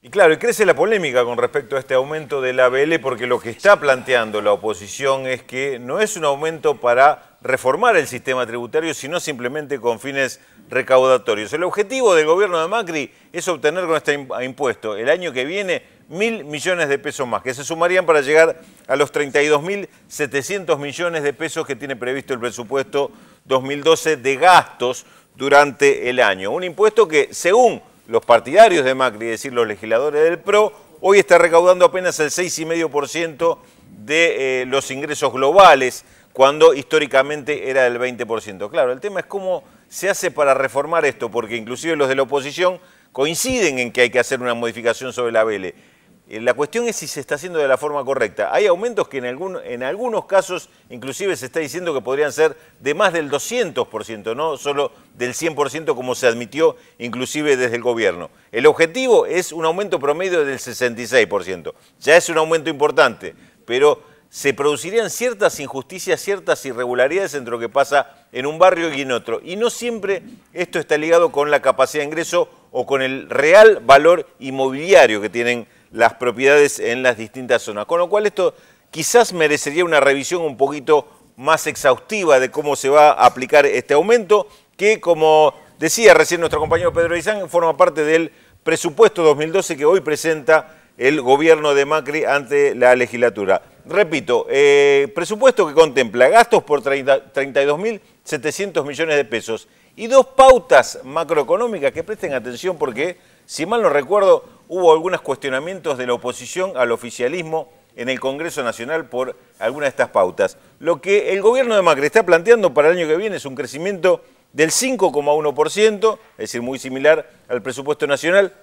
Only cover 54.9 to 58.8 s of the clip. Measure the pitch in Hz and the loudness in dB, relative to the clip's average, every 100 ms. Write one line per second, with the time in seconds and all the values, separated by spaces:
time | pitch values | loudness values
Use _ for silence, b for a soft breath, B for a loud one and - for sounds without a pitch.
54.9 | b b - 123 120 160 143 139 147 160 | b b -8 -8 -4 -6 -2 -4 -4 -6
55.9 | 127 127 123 127 117 120 143 160 - b | -4 -4 0 0 0 -8 0 0 0 b
56.9 | b 117 117 127 147 151 131 127 120 117 | b -10 -8 -6 -4 0 0 0 -2 -4
57.9 | 117 104 87 82 b b 110 147 151 | 0 -2 -2 -12 b b 2 2 4